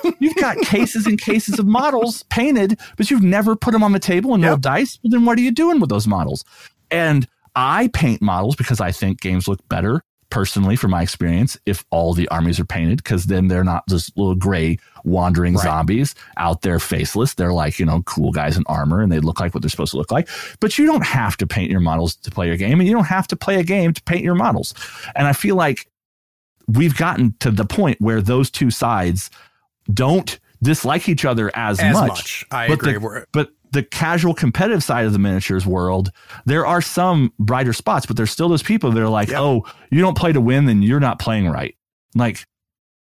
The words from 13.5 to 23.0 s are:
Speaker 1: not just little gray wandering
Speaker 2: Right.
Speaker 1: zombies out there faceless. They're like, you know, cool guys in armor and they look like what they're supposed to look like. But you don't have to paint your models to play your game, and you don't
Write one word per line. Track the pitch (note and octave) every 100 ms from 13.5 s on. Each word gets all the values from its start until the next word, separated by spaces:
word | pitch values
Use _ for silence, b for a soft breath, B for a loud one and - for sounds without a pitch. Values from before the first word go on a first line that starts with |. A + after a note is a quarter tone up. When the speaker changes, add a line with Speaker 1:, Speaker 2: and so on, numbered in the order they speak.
| F2+
Speaker 1:
not | F#2 E2+ -
just | F2+ - -
little | G2
gray | F#2 F#2+ F#2 D#2+ E2 B B
wandering | - F2+ F2+ E2+ F2
Speaker 2:
Right. | F2+
Speaker 1:
zombies | E2+ D#2 D#2+ A2 C#3+ - B B
out | E2+ D#2+
there | F#2+ E2
faceless. | - E2 D#2 G2+ C3
They're | - F2
like, | F2 D2+ -
you |
know, | D#2+ D#2+ -
cool | - D2+
guys | D#2 D2+ E2
in | -
armor | D#2 C#2+ F2
and | G#2+
they | D#2+
look | D#2 E2
like | F2
what | C#2+
they're | -
supposed | - D2
to | C2
look | -
like. | C3+ E3+ B B B
But | A3 -
you | D4+
don't | D#4
have | - C3+ G#2 -
to | F#2
paint | G#2+ F2
your | F#2
models | E2+ D#2+ E2+ -
to | -
play | - F2
your | F2
game, | G2 D#3+
and | F#3
you |
don't | A#3